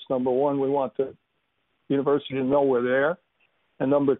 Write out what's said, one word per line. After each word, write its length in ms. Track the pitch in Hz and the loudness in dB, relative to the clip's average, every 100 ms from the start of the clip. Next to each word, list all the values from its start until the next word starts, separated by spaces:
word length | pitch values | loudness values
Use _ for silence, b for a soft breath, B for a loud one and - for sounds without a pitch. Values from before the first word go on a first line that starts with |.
| - | -4
Number 220 | 131 127 | -2 0
one, 280 | 127 143 139 | 0 0 0
we 100 | 135 | 0
want 260 | 143 131 - | -2 -2 -4
the 180 | 131 - _ _ _ _ _ _ - | -6 -8 _ _ _ _ _ _ -4
university 480 | 139 135 143 - 131 | -2 0 0 -2 -4
to 80 | |
know 200 | 131 143 | 0 2
we're 180 | 139 123 | 2 2
there. 360 | 123 131 147 190 _ _ _ _ _ - | 0 0 0 -4 _ _ _ _ _ -6
And 100 | 135 | 0
number 280 | 143 139 | 2 2